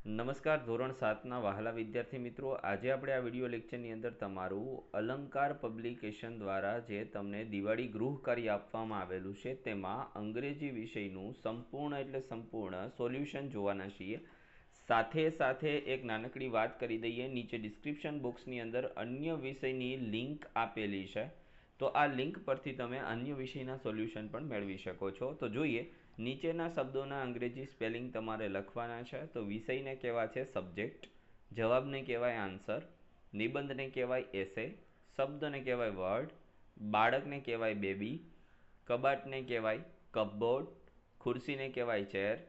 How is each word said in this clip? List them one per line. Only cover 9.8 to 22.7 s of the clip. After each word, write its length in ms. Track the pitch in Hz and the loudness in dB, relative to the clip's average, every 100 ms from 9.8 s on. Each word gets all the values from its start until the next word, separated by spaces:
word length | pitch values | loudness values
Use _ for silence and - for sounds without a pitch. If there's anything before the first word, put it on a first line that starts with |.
| 95 113 - | -2 -2 -4
અંગ્રેજી 560 | - 107 117 143 147 147 | -4 -2 -2 -2 -2 -4
વિષયનું 640 | 120 110 113 101 95 101 | -4 -4 -4 -4 -4 -6
સંપૂર્ણ 600 | 127 113 117 123 139 147 143 | -4 -4 -4 -6 -4 -2 -2
એટલે 260 | 135 135 | -2 -4
સંપૂર્ણ 680 | 131 113 110 113 95 92 110 | -4 -8 -4 -4 -2 -2 -4
સોલ્યુશન 640 | - 120 131 147 139 139 | 0 0 0 -2 -2 -2
જોવાના 380 | 110 101 98 95 | 2 2 2 -2
છીએ. 320 | 98 92 120 - - - - - - - | -6 -6 -6 -8 -20 -20 -20 -20 -20 4
સાથે 420 | 117 113 156 160 | 4 6 4 4
સાથે 480 | 160 135 131 151 147 | 6 4 4 2 2
એક 280 | - 131 117 | 2 0 0
નાનકડી 420 | 110 107 135 131 | -2 -2 -4 2
વાત 320 | 113 113 - | 4 2 0
કરી 180 | 120 113 | 0 0
દઈએ, 300 | 117 120 131 | 0 0 -2
નીચે 300 | 127 107 117 | -2 -2 -4
ડિસ્ક્રિપ્શન 640 | 107 104 147 147 156 147 | -4 -6 -6 -2 -2 -2
બોક્સની 400 | 123 - - 123 | -2 -4 -6 -4
અંદર 280 | 113 120 - | 0 0 0
અન્ય 460 | - 113 127 160 | -2 -2 0 0
વિષયની 640 | 160 131 135 131 131 123 135 | 0 -2 0 0 2 0 0
લિંક 480 | 117 107 131 147 - 113 | 0 0 0 -4 -2 0
આપેલી 520 | 113 - 104 98 95 | 2 2 0 0 -2
છે, 220 | - 131 - - - - - | -2 -4 -8 -20 -20 -20 0
તો 60 | 135 | 2
આ 200 | - 147 | 6 4
લિંક 340 | 131 139 - | 4 0 -2
પરથી 340 | - 135 147 | 0 0 0